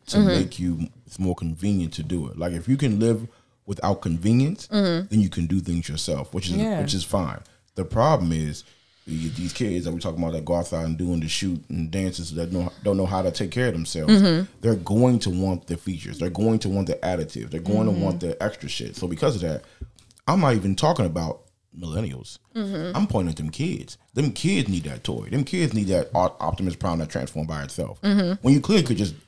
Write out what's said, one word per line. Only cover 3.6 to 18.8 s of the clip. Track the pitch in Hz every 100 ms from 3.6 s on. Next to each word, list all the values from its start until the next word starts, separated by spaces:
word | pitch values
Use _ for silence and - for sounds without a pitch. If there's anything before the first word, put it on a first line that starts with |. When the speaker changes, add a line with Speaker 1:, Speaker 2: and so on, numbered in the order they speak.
| -
Speaker 1:
without | 95 92 95
convenience, | - 82 95 117 139 202 -
Speaker 2:
Mm-hmm. | 208 190 170 190
Speaker 1:
then | 107
you | 98
can | - 85
do | 92
things | 87 85 80
yourself, | 78 - 73 69
which | 90 90
is | 190
Speaker 3:
Yeah. | 220 185
Speaker 1:
which | 143
is | 98
fine. | 85 101 80 50 - _ _ -
The | 90
problem | 110 - 143 85
is, | 80 76 71 - _ _ _ -
you | 80 80
get | -
these | 87
kids | - 117 90 85
that |
we | 87
talking | 90 82
about | 85
that | 80
go | 78 87
outside | 85 82
and | 82 80
doing | 90 85
the | 80
shoot | - 98 85 -
and | 98 80
dances | 95 92 87 85
that | 80 85
don't, | 90 90 -
don't | 104 98
know | 92
how | 95
to | 92
take | - 92
care | 120 127
of |
themselves. | 82 80 82 78
Speaker 2:
Mm-hmm. | 214 196 165 190 -
Speaker 1:
They're | 117 104
going | 85 104 127 120
to | 98
want | 90 95 90 -
the | 85
features. | - 87 98 -
They're | 92
going | 82 110 113
to | 104
want | 98 90
the | 78
additives. | - 90 76 - 57
They're | 82
going | 92 107 110
Speaker 3:
Mm-hmm. | 90
Speaker 1:
to | 82
want | 85
the | 87 -
extra | 101 - 71
shit. | -